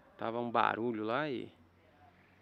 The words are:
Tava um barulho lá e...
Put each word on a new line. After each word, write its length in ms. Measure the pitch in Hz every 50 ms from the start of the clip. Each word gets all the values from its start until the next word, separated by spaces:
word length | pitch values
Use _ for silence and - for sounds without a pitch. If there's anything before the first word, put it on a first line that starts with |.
| - - - -
Tava 220 | - 113 113 120
um 100 | 120 120
barulho 540 | 113 120 107 107 104 104 113 123 117 107 107
lá 260 | 110 113 131 151 156
e... 220 | 131 110 104 101 - - - - _ _ - - - - - - - - - - - -